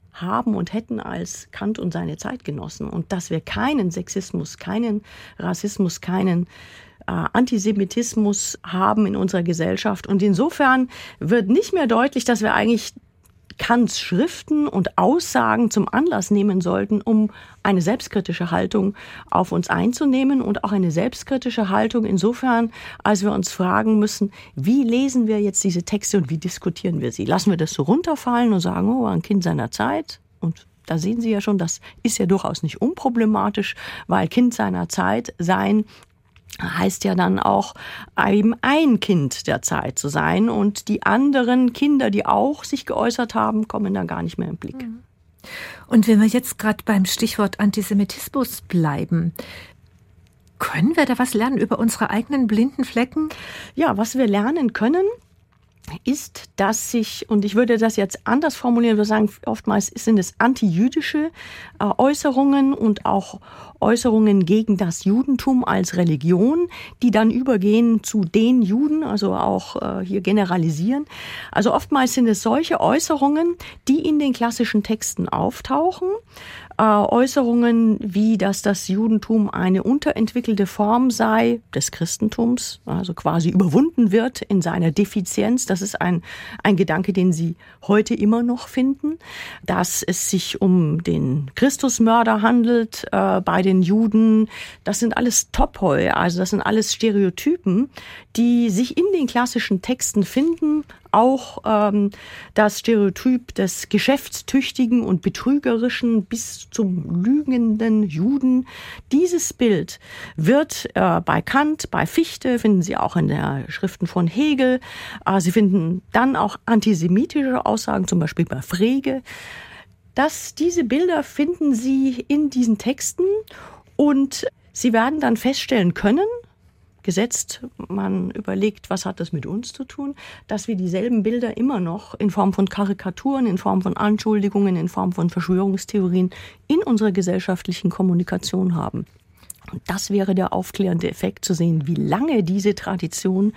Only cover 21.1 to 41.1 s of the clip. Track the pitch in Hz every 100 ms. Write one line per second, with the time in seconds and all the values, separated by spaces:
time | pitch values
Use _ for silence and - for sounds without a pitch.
21.1 | - - 262 247 233 190 208 220 233 220
22.1 | 190 208 247 254 233 226 - - - -
23.1 | 202 202 202 180 - 180 202 220 220 208
24.1 | - 202 - - 147 156 269 233 240 269
25.1 | 254 220 214 208 - 196 175 - 208 -
26.1 | 202 135 160 180 - 180 - 185 156 123
27.1 | - - 175 202 170 160 - 139 277 349
28.1 | 294 247 240 240 190 175 180 196 254 226
29.1 | 165 - 202 175 151 110 - 240 311 -
30.1 | - _ _ 165 - _ _ - 160 180
31.1 | 233 226 202 208 196 165 - - - 233
32.1 | - 180 190 - 165 156 - 247 370 269
33.1 | 233 214 208 208 208 196 - - - -
34.1 | 190 180 247 247 - 202 180 175 - -
35.1 | 240 240 - 170 190 196 214 214 - -
36.1 | _ _ _ - - 170 170 190 - 196
37.1 | 180 180 - - 101 - - - - -
38.1 | - - 208 220 233 254 302 302 202 -
39.1 | 180 135 - - 151 - - - - 143
40.1 | 156 156 180 226 220 202 208 - 208 -